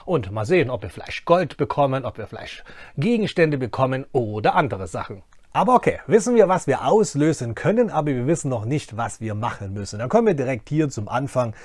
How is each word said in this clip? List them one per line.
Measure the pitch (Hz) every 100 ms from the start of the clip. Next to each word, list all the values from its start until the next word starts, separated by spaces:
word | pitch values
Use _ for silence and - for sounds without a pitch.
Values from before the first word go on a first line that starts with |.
und | - 160 95
mal | 107
sehen, | 107 180 123
ob | 123
wir | 95
vielleicht | - - -
Gold | - 175 160 -
bekommen, | 143 - 139 131
ob | 123 107
wir | 104
vielleicht | 110 - - - - - -
Gegenstände | 185 233 196 - 160 143
bekommen | 120 - 131 131 -
oder | 131 110 107 120 -
andere | 135 101 92
Sachen. | 117 - 98 - _ -
Aber | 147 190
okay, | 247 - - -
wissen | 214 240
wir, | 240 180
was | 185 -
wir | 127 131
auslösen | 208 202 143 151 156 120
können, | 110 156 220 220
aber | 156 147
wir | 127 123
wissen | 165 139
noch | 120
nicht, | 107 147 - 110
was | 113 -
wir | 110
machen | 104 117 - 98
müssen. | 101 98 -
Dann | 127
kommen | 226 220
wir |
direkt | 147 127 131 -
hier | 151 151
zum | 117 104
Anfang, | 123 139 131 117 -